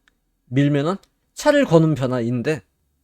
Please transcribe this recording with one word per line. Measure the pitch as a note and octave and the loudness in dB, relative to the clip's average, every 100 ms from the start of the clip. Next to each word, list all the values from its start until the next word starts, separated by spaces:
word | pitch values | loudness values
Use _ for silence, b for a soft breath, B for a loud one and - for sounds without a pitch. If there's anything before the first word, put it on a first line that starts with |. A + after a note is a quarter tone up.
| _ _ _ _ _ | _ _ _ _ _
밀면은 | B2+ C#3+ C#3+ D3+ G3 - _ _ | 0 0 0 -2 -6 -10 _ _
차를 | - D4+ D4 | -4 0 2
거는 | C4+ E3 D#3+ | 4 4 2
변화인데, | C3 C3 B2+ A#2 B2 A#2 D3+ - _ _ _ | 0 -2 -2 -2 -4 -4 -6 -10 _ _ _